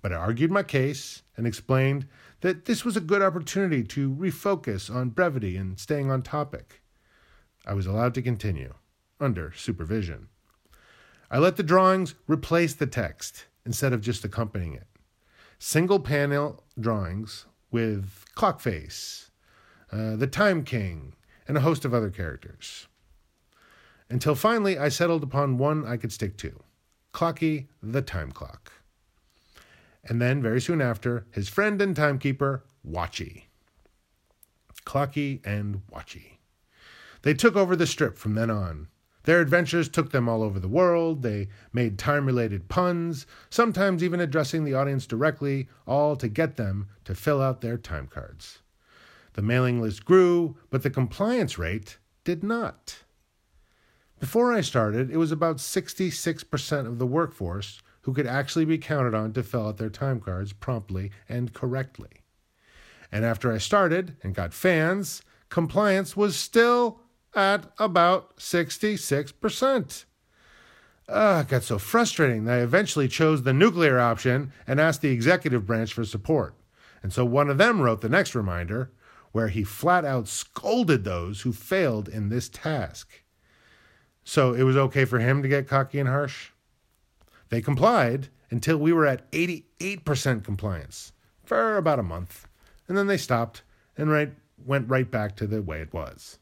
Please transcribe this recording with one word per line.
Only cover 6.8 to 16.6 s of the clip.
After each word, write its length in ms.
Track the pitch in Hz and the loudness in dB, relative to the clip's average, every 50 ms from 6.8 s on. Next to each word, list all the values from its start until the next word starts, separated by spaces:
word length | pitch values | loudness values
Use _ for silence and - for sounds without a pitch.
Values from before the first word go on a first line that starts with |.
| _ _ _ _ _ _ _ _ _ _ _ _ _ _ _ _ _ | _ _ _ _ _ _ _ _ _ _ _ _ _ _ _ _ _
I 80 | - 101 | -4 -4
was 140 | 98 92 | -2 -2
allowed 260 | 92 98 107 120 123 117 | 0 0 0 0 0 0
to 80 | 131 | -2
continue, 540 | 123 127 120 101 - 107 90 71 65 64 67 - _ _ _ _ _ _ _ _ | -2 -2 -4 -2 -2 -4 -4 -4 -6 -12 -14 -18 _ _ _ _ _ _ _ _
under 320 | 143 135 107 87 80 76 82 | -2 -2 -2 -2 -6 -10 -12
supervision. 720 | - - - 104 90 - 80 104 113 98 82 76 - 50 - _ _ _ _ _ _ _ _ _ _ _ _ - _ - _ _ _ _ _ | -10 -6 -6 -6 -6 -4 -4 -4 -4 -4 -6 -8 -12 -16 -20 _ _ _ _ _ _ _ _ _ _ _ _ -20 _ -20 _ _ _ _ _
I 60 | - | 2
let 200 | 127 156 185 180 | 4 4 4 4
the 60 | - 190 | 0 0
drawings 520 | 151 175 185 190 185 190 190 185 147 - _ _ | 4 6 6 6 6 4 4 0 -4 -6 _ _
replace 460 | - 156 139 - - 165 170 170 156 - | -2 -2 -2 0 0 2 2 2 2 0
the 140 | - 151 | -4 -4
text 580 | - - 127 104 78 - - - - - - - _ _ _ _ | -4 -2 -4 -4 -4 -6 -10 -14 -14 -14 -18 -20 _ _ _ _
instead 300 | 120 - - 139 135 123 | -6 -4 0 0 0 0
of 80 | 113 | 0
just 240 | 101 120 113 - - | -2 -4 -4 -4 -6
accompanying 480 | 101 - - 117 98 - 101 87 82 69 | -8 -6 -4 -6 -4 -4 -6 -6 -6 -8
it. 140 | - - _ _ _ _ _ _ _ _ _ _ _ - - _ _ | -12 -16 _ _ _ _ _ _ _ _ _ _ _ -20 -20 _ _
Single 400 | - - - 156 170 185 202 190 | -8 0 2 2 4 4 2 2
panel 640 | 135 127 147 143 143 143 143 143 147 147 135 - | 2 0 0 0 2 0 0 0 -2 -4 -6 -12